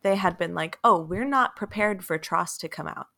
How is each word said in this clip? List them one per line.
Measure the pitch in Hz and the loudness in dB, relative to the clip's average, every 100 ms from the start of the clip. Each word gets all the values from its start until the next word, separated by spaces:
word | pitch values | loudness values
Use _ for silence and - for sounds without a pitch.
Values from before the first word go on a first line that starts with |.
they | 196 196 | 0 2
had | 185 170 | 2 0
been | 165 170 | -4 -2
like, | 160 - | -6 2
"Oh, | 233 185 | 4 6
we're | 160 185 269 | 4 -4 0
not | 277 247 - | 2 2 0
prepared | 208 208 214 196 - | -8 -2 0 0 -4
for | 160 | -6
tross | - 170 175 - | -2 -2 -2 -6
to | 160 | -10
come | - 156 | -8 -10
out. | - - | -10 -14